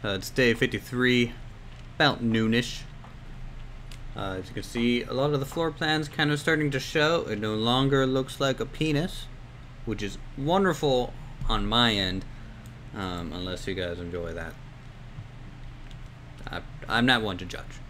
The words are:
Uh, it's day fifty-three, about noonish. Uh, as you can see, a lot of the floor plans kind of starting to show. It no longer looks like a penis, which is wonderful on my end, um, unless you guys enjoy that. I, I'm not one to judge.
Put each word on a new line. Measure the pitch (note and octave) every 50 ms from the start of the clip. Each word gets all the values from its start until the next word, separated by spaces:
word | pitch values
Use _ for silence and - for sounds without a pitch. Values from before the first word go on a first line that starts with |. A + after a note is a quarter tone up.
| -
Uh, | G#2+
it's | G2 F#2+ - -
day | - - B2+ A#2+ A2+
fifty-three, | A#2 C3 B2 - G#2 - - B2+ B2 B2+ B2 B2 B2 A#2+ A#2 - - - - - - - - - - - - -
about | - D#3 C#3+ - -
noonish. | A#2+ A#2 A2 A2+ A2 A2 A2+ A#2+ A#2+ - - - - - - - - - - - - - - - - - - - - - - - - - - - - - -
Uh, | - G2 F#2+ F#2 F#2
as | F#2 -
you | -
can | G#2 G2
see, | - - A#2+ A#2 A#2+ A#2+ A#2+
a | - -
lot | - B2+ C3+ D3
of | D3 C#3
the | C#3
floor | C#3+ - E3 E3 D#3+
plans | D#3 - E3+ D#3 D#3 D#3 D#3 D3
kind | - - D3+ D3
of | D3 C#3+
starting | - E3+ D#3+ D3+ D3+ C#3+
to | C3+ B2+
show. | - - - D#3+ D3+ D#3 E3+ E3+ - -
It | A2 G#2
no | G#2+ G#2+ G#2+
longer | G#2+ A2 A#2 B2 C3 C3+ C3+ C#3 C3+ C3+
looks | C3 C3 C3+ C3 - - -
like | C#3+ C3+ C3 -
a | -
penis, | C3 - - D#3 D#3+ D3 C#3+ E3 F#3 - - - - - - - - - - - - - - -
which | A#2+ G#2+ G2+
is | G#2 G2 - - - - -
wonderful | C#3 C#3 D3+ F3 G3 G3 F#3 D#3+ - D#3 C#3+ C3 B2 B2 - - - - - - - - -
on | A2+ G#2+ G#2
my | G#2 A2 A#2+ A#2+ A#2
end, | G#2+ G2+ F#2+ F#2 F#2 F#2+ - - - - - - - - - - - - - - -
um, | G#2+ G2 F#2 F2+ F2 F2 D#2+
unless | D2+ F2+ F2+ F#2 F2+ F2 - -
you | F#2
guys | F#2 F2+ F2 F2 F2
enjoy | F2 E2+ F2 F2 E2+ E2+
that. | E2 E2+ E2 D#2+ D#2 - - - - - - - - - - - - - - - - - - - - - - - - - - - - - - - - - - - - - - -
I, | - F2 - - - - - -
I'm | A2 A#2 A#2+
not | C3 B2+ A#2
one | A2 G#2 F#2 F2+
to | F#2
judge. | F2 - - - - - - -